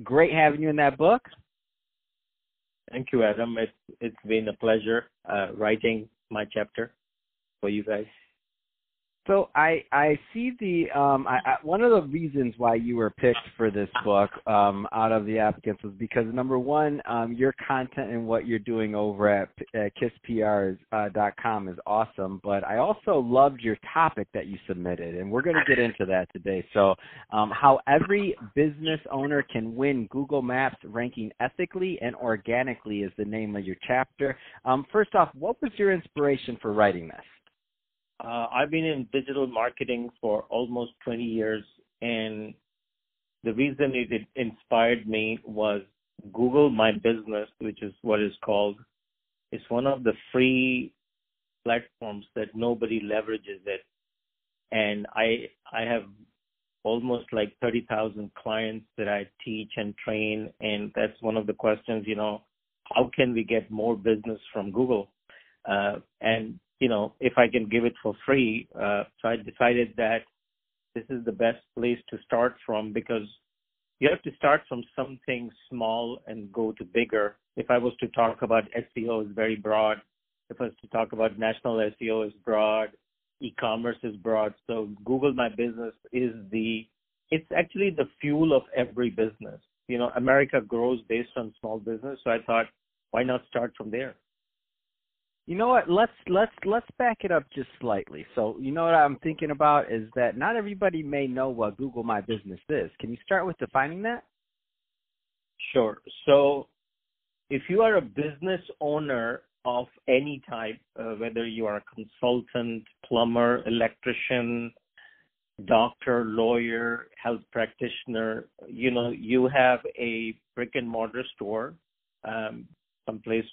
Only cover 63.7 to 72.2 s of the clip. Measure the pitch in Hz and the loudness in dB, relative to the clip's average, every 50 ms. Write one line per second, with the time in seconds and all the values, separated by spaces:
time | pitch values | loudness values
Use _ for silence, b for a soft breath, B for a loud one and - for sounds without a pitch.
63.7 | 110 107 107 117 117 104 95 113 110 107 107 113 110 104 - - - 110 98 101 | -4 -2 0 0 0 0 2 2 2 2 0 -6 -8 -8 -10 -10 -8 -6 -6 -4
64.7 | 92 117 131 127 123 104 98 - _ _ _ b b b b b b b b - | 0 0 2 2 2 0 -2 -6 _ _ _ b b b b b b b b -2
65.7 | 95 101 101 101 104 113 - _ _ - - 110 113 113 110 110 117 - _ _ | 0 0 0 0 -2 -4 -10 _ _ -4 0 0 0 0 -2 -6 -12 -14 _ _
66.7 | _ - 131 123 117 104 104 - - - 135 123 - - 120 113 110 123 110 104 | _ 0 0 2 2 2 0 -2 -4 -2 -2 0 4 4 4 4 4 0 -2 0
67.7 | 107 117 117 120 117 - - 113 101 - - - 135 139 127 110 107 117 - _ | 0 2 2 0 -2 -2 -6 -6 -6 -4 0 0 2 2 2 2 0 -4 -8 _
68.7 | - - 101 101 104 101 104 - _ _ - 113 117 113 104 - - - 123 120 | -8 -6 -2 -2 -2 -2 -4 -6 _ _ -4 -2 -2 -4 -6 -8 -2 2 2 4
69.7 | 120 120 120 107 101 113 117 110 113 113 - _ _ _ _ _ _ _ _ _ | 4 4 2 0 0 -2 0 0 0 0 -4 _ _ _ _ _ _ _ _ _
70.7 | _ _ _ _ - 117 110 - 135 123 117 117 101 95 117 117 113 - _ _ | _ _ _ _ -12 -12 -10 -8 -8 -6 -4 -4 -2 2 2 2 0 -2 _ _
71.7 | - 123 120 123 120 117 - - - 107 | -8 -4 -2 0 -2 -2 -4 -12 -14 -12